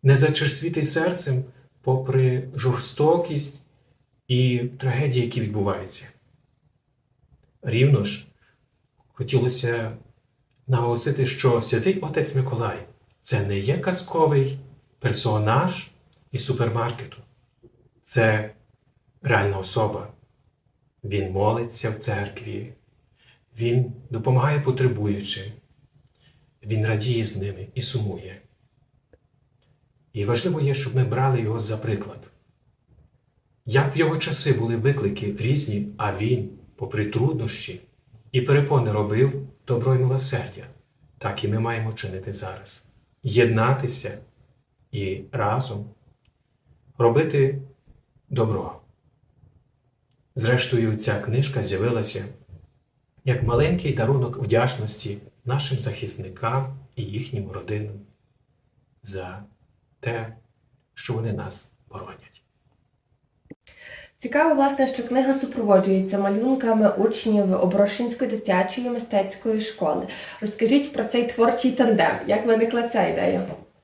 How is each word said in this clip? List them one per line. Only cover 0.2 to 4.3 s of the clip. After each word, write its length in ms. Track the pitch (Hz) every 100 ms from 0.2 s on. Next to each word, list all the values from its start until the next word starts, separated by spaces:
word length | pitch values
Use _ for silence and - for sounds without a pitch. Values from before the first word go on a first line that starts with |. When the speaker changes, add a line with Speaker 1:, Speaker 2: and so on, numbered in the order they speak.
| 147 147 143 - - - 143
Speaker 1:
серцем 580 | - 180 175 - 127 131 - _ _
попри 680 | - 131 131 131 127 123 131 -
жорстокість 1040 | 127 117 - - 151 175 170 147 - - _ _ _ _ _ _
і 320 | _